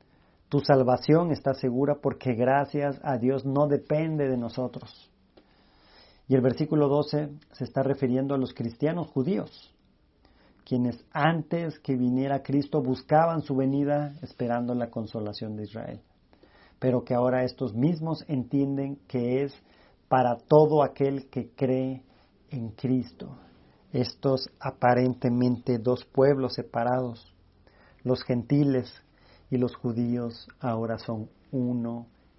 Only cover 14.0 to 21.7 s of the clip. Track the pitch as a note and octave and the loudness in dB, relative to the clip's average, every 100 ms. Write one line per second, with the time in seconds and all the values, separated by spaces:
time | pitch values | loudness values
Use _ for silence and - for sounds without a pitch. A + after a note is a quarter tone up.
14 | D3 D3 - - A#2+ A#2+ B2 B2 A#2+ A#2 | -4 -10 -16 -6 -4 -2 -2 -4 -4 -6
15 | G#2+ A2+ G#2+ G#2 A2 G#2+ G#2 A2+ - - | -8 -8 -8 -8 -10 -8 -10 -12 -12 -14
16 | - _ _ _ - - - _ C3 B2 | -18 _ _ _ -20 -20 -20 _ 0 0
17 | A#2+ B2 B2 B2+ B2+ - B2+ G#2+ D3 D#3+ | 0 2 2 2 0 -2 -6 0 0 0
18 | D#3+ D3+ - C3+ A#2 C#3 C#3 C#3 C#3 C#3 | -4 -6 -4 -4 -2 0 0 -2 -6 -8
19 | - B2 A#2+ C3 C#3+ - _ _ _ _ | -6 -4 0 0 -2 -8 _ _ _ _
20 | _ B2+ B2+ A#2+ - D3+ D3+ D3+ C#3 - | _ 2 2 0 4 6 8 4 2 0
21 | C#3 C#3 - C3 A#2 - C3 | -2 -2 -6 -8 -8 -2 0